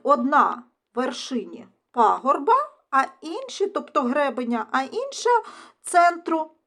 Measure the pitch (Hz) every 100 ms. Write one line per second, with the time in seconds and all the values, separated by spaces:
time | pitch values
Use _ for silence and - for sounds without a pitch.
0 | 262 277 247 285 190 - - _ _ 240
1 | 254 247 - 254 190 - - _ _ 247
2 | 214 180 240 302 285 508 605 - _ 269
3 | 269 - 311 381 523 - 403 302 285 -
4 | 247 285 285 240 240 233 - 262 269 403
5 | 554 - 453 480 427 - - _ - 349
6 | 349 339 339 320 320 _